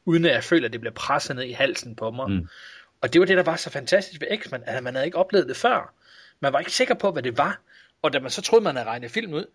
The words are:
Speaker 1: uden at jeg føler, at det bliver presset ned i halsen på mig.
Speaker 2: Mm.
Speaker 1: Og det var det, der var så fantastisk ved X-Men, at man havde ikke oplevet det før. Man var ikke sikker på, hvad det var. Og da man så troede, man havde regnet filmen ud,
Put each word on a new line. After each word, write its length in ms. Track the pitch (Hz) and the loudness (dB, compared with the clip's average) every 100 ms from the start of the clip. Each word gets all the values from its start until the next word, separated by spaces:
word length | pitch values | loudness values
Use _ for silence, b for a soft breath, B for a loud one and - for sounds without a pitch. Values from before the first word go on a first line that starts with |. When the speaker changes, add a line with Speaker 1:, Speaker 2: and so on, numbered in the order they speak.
Speaker 1:
uden 200 | - 165 | 2 4
at 80 | 165 | 6
jeg 120 | 117 | 4
føler, 220 | - 165 120 | 2 0 0
at 60 | |
det 80 | 117 | -4
bliver 120 | 113 | -8
presset 420 | - - 143 - 131 | -6 -2 0 -2 -6
ned 80 | |
i 80 | 127 | -6
halsen 420 | 123 135 - 123 | -2 -2 -2 -10
på 160 | 110 113 | -8 -8
mig. 200 | 123 131 | -4 -2
Speaker 2:
Mm. 160 | 95 82 B B B B _ | -2 -2 B B B B _
Speaker 1:
Og 120 | 120 | 2
det 80 | 160 | 4
var 60 | 185 | 6
det, 100 | 185 | 4
der 60 | |
var 140 | 170 160 | 2 -2
så 140 | - | -6
fantastisk 500 | 143 123 190 196 151 | -8 0 0 0 -8
ved 180 | - 214 | -6 -6
X-Men, 240 | - 123 131 | -6 -10 -8
at 160 | 127 | -6
man 120 | 123 | -4
havde 120 | 131 151 | -4 -2
ikke 120 | 170 | 0
oplevet 300 | 190 202 135 | 2 2 2
det 80 | 131 | 0
før. 380 | 240 233 - _ b b b b | 2 2 -2 _ b b b b
Man 120 | 139 | 0
var 60 | 135 | 0
ikke 140 | - | 0
sikker 220 | - 254 | 0 0
på, 160 | 226 202 | 2 0
hvad 120 | 156 | 0
det 160 | 123 117 | -2 0
var. 220 | 160 196 b b b _ | 0 -2 b b b _
Og 100 | 156 | -2
da 80 | 139 | 0
man 100 | 127 | -4
så 120 | - | -6
troede, 220 | - 226 | 4 4
man 120 | 190 135 | 4 0
havde 120 | 113 | -4
regnet 220 | 120 120 | -6 -6
filmen 240 | 214 220 | -6 -4
ud, 120 | 151 - | -6 -8